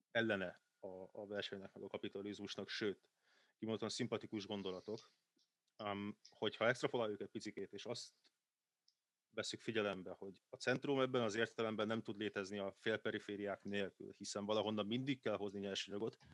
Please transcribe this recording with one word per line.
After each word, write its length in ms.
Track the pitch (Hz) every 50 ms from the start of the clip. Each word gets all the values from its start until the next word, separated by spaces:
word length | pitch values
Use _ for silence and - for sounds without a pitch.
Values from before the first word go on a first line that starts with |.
| _ _
ellene 500 | - 117 113 110 104 98 92 87 - - _ _ _ -
a, 80 | - 95 92 92 95 -
a 160 | - 113 104
versenynek, 460 | 101 104 101 - - 104 98 98 98 -
meg 100 | 98 98
a 40 |
kapitalizmusnak, 840 | 95 - 104 - 101 - 101 98 104 98 98 104 98 - 104 98 -
sőt, 320 | - - 113 101 92 - _ _ _ _ _ _ _ _ _ _ _
kimondottan 320 | - 113 110 110 101 113 104
szimpatikus 560 | - - 123 117 117 104 - - 110 107 95
gondolatok. 640 | 98 104 101 95 95 92 90 - 104 107 - - - _ _ _ _ _ _ _ _ _ _ _ _ _
Am, 420 | - 107 104 98 101 101 104 104 _ _ -
hogyha 380 | - - 110 107 - - 110
extrapoláljuk 540 | 117 123 - - 135 - 123 113 107 104 -
egy 80 | 104 -
picikét, 440 | - 110 - 107 - - 98 - -
és 120 | 98 -
azt 280 | 107 123 - - - _ _ _ - _ _ _ _ _ _ _ _ _ _ _ _ _ _ _ _ _ _ _ _ -
vesszük 260 | 110 101 - - -
figyelembe, 500 | - 127 110 110 104 101 95 92 87 92
hogy 220 | 87 - 98 98 90 - _ -
a 60 | -
centrum 440 | - - 123 127 131 135 143 139 135
ebben 220 | 131 127 127 123
az 140 | 117 107 98
értelemben 520 | 113 113 - - - 113 110 107 104 107
nem 140 | 107 113 113
tud 160 | 110 - 101
létezni 400 | 101 107 101 - 104 98 92 104
a 140 | 101 98 98
félperifériák 920 | - - - 113 110 101 - 110 104 104 - - 101 98 101 101 95 - -
nélkül, 500 | 101 101 101 98 90 - - - - -
hiszen 280 | - 101 - - 104 104
valahonnan 400 | 101 110 110 101 107 107 107 101
mindig 360 | 101 117 127 131 143 131 -
kell 160 | - 110 104
hozni 220 | 92 104 101 98 101
nyersanyagot, 580 | 98 101 98 - - 95 98 104 113 113 - - - -